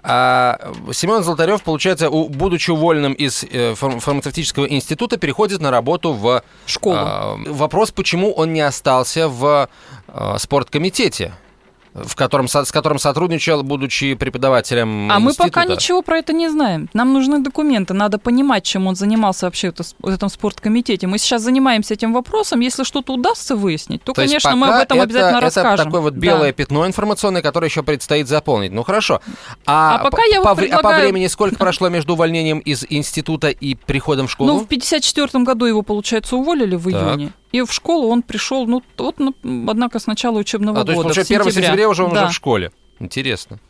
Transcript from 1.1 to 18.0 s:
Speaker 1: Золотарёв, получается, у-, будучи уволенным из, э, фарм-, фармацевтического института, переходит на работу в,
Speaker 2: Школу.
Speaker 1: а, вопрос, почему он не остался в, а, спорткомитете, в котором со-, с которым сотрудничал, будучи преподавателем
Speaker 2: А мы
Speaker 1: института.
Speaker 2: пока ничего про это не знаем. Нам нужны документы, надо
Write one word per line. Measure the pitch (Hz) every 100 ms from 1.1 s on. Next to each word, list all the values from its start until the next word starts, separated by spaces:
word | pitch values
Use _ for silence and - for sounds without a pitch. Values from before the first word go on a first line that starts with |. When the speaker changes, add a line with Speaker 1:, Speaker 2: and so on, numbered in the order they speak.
| 220
Speaker 1:
Золотарёв, | 175 156 165 208
получается, | - 151 185 160 160
у-, | 156 160
будучи | 139 185 175 -
уволенным | 160 165 156 143
из, | 135 143 -
э, | - 123 120
фарм-, | 110 139 120
фармацевтического | 143 143 139 147 156 - 139
института, | 143 - 160 240 226
переходит | - - - 190
на | 147
работу | 123 120 170 170
в, | 120 110 123 - - -
Speaker 2:
Школу. | - 208 170
Speaker 1:
а, | 101 101 104 104 110
вопрос, | 147 151 165 214
почему | - 185 170 202
он | - 160
не | 160
остался | 143 - 147 127 127 160 160
в, | 120 143 147 135 - - 135 -
а, | - 101 107
спорткомитете, | - 143 - 147 180 - 196 - 85 87 _ _ _ _ _
в | - 110 -
котором | 131 143 123
со-, | 143
с | 135
которым | 156 151 143
сотрудничал, | 147 139 175 165 - 151
будучи | 135 143 131 - 139
преподавателем | 131 131 120 135 127 - 120 113 107 104
Speaker 2:
А | 202
мы | 240
Speaker 1:
института. | - 349
Speaker 2:
пока | 339 349
ничего | - - 359
про | - 330
это | 320
не | 330 330
знаем. | 302 254 165 151
Нам | 214 254
нужны | 269 262 294
документы, | 269 - 302 233 185
надо | 190